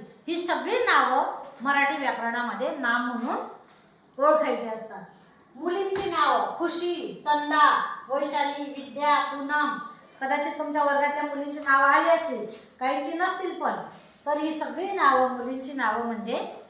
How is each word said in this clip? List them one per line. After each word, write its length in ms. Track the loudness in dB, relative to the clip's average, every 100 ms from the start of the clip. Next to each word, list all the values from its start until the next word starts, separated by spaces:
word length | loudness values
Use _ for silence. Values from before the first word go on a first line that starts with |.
| -16 -12 -6
ही 80 | -2
सगळी 440 | 0 0 0 0
नावं 560 | 4 4 4 2 0 -4 -12 -6
मराठी 360 | 0 2 2 0
व्याकरणामध्ये 760 | -2 -2 -2 -2 -4 -2 -4 -2
नाम 280 | 0 0 0
म्हणून 300 | -4 -4 -4 -8 -14 -20 -20 _ _ _ 2
ओळखायची 440 | 4 4 2 -2 -4
असतात. 360 | -8 -10 -14 -16 -20 -20 _ _ -6
मुलींची 540 | -4 -2 -2 -2 0
नावं 480 | 2 4 4 0 -2
खुशी, 640 | -4 -2 -4 -4 -6 -6 0
चंदा, 720 | 0 2 6 6 6 0 -8 -4
वैशाली, 540 | -2 0 0 0 -2
विद्या, 600 | -8 -10 -10 -2 2 2 2
पूनम, 460 | -4 -2 0 0 -2 -8 -16 -18 -6
कदाचित 380 | -2 0 -2 -4
तुमच्या 240 | -2 2
वर्गातल्या 400 | 2 4 2 0
मुलींची 360 | -4 -4 -6 -4
नावं 260 | 2 4 6
आली 240 | 6 6
असतील, 360 | 4 2 -6 -8 -12 -18 -4
काहींची 340 | -2 -2 -2
नसतील 480 | 0 0 0 -6 -4
पण, 140 | -4 -4 -8 -16 -20 -8 -2
तर 120 | 0
ही 220 | 0 -2
सगळी 320 | -6 -6 -4
नावं, 380 | 2 4 6 4
मुलींची 440 | 0 -6 -6 -6
नावं 320 | -2 -2 0 -2
म्हणजे 540 | -4 -4 -4 -6 -12